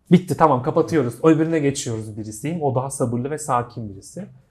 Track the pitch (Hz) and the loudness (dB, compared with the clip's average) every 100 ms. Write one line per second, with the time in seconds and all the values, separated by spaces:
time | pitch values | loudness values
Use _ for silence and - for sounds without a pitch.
0 | - 175 - 143 160 127 127 160 160 165 | 2 2 2 4 4 4 2 0 2 2
1 | 123 - 160 151 160 165 139 135 131 110 | 0 2 4 4 4 0 0 -2 -4 -6
2 | 107 107 107 107 147 170 143 127 135 - | -6 -10 -12 -8 -6 -2 0 0 -4 -4
3 | 127 120 135 151 - 123 117 - 107 95 | -2 -2 -4 -6 -2 -2 -2 -8 -12 -12
4 | - 170 202 - _ | -14 -14 -14 -18 _